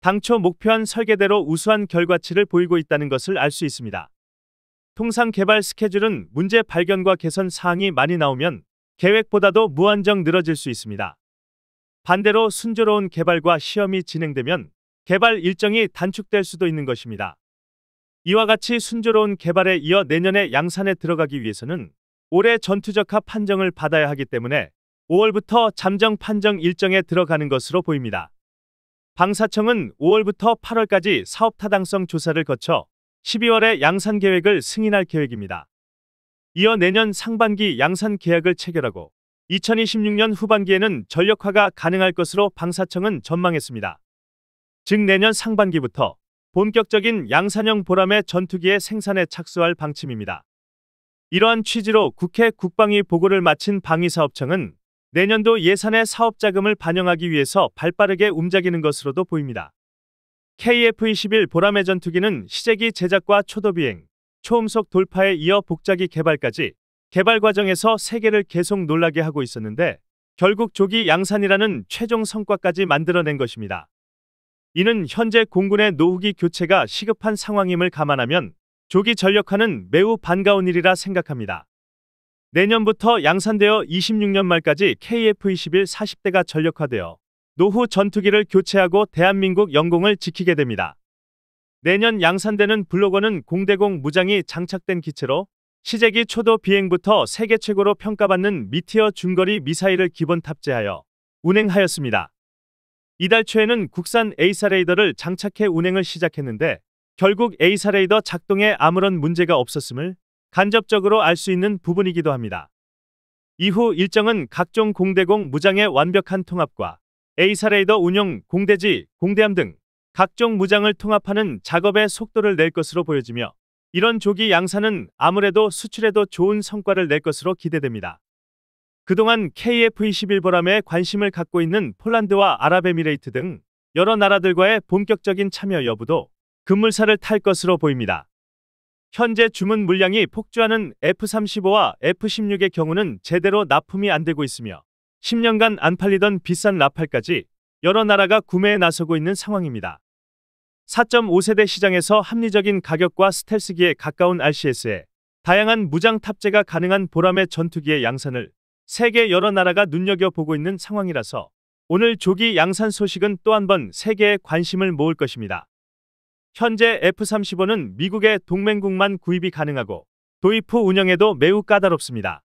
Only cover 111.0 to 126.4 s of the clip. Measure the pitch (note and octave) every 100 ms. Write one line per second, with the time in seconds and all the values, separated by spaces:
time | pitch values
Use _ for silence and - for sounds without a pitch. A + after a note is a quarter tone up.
111 | G3 G#3+ E3 E3+ - F3+ G3 G3+ - F3
112 | F#3+ E3+ D#3 C3+ A2+ F#2 C#2+ _ _ _
113 | _ _ _ _ _ _ F#3 F#3+ A#3 E3
114 | F#3+ A3 G#3+ A3 C3 - F3 - G#3+ G3+
115 | F#3 F#3+ F3+ G#3+ E3+ C#3 F#3+ G3 G#3 C3+
116 | D#3+ F#3+ F#3 F#3+ F3+ F3 D3+ _ F2+ D#2+
117 | _ _ _ - F#3 G#3 G#3+ G3+ G3 G#3+
118 | F3 F#3+ G3+ F#3 _ F3 G3 G3+ G3+ C3+
119 | D#2 _ F3+ G3+ G#3+ F#3 A#2 D2+ _ _
120 | _ - F#3+ - A#3 G#3+ F#3+ G#3 G#3+ G3+
121 | G#3 G#3 - G3+ G#3 A2 - E3+ G3 G3+
122 | G#3+ - A3+ A3+ G#3 F#3 E3 D#3+ D#3 E3
123 | E3 C#3+ A#2+ A#2+ A#2 _ _ _ _ F3
124 | A3 A3+ G3+ G3 A3 F3 F#3 G3 G#3+ G3
125 | F#2+ _ D3+ F#3 G3+ F#3 G#3+ - A3 -
126 | A3 G#3 G3+ -